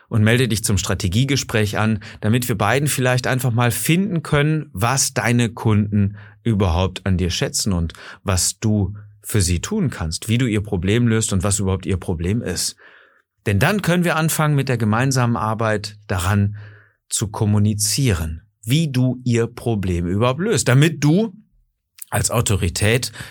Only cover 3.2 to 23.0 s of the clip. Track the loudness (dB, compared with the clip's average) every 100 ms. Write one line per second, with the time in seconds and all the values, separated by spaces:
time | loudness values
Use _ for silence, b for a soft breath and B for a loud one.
3.2 | 0 -2 0 0 0 0 0 0 0 -2
4.2 | 0 0 2 0 -4 -2 0 0 -2 0
5.2 | 0 2 0 0 2 2 2 0 0 -2
6.2 | B B -2 2 2 2 0 -2 -2 0
7.2 | 0 -2 -4 -2 -2 -2 -2 B B B
8.2 | -2 0 0 -2 0 2 0 B B B
9.2 | -4 0 2 0 -2 -2 -2 -2 -6 -6
10.2 | -2 0 0 -2 -2 -2 0 2 4 2
11.2 | 0 0 0 0 0 -2 -2 -4 -2 -4
12.2 | -2 -2 -2 -4 -6 -8 B B B B
13.2 | B _ -2 2 2 2 0 2 2 0
14.2 | 0 0 2 2 0 0 2 2 2 2
15.2 | 0 0 -2 -2 0 -2 -4 -16 -6 -2
16.2 | 2 2 2 B B B B B -10 -6
17.2 | -4 -2 0 2 2 0 -2 0 0 0
18.2 | -2 -8 _ _ -2 0 0 0 0 0
19.2 | 0 0 0 -4 -4 -2 0 -2 -2 0
20.2 | 0 0 -2 0 4 4 4 2 2 2
21.2 | 0 -4 -20 _ _ _ _ -20 -4 -2
22.2 | 0 0 0 0 0 0 2 2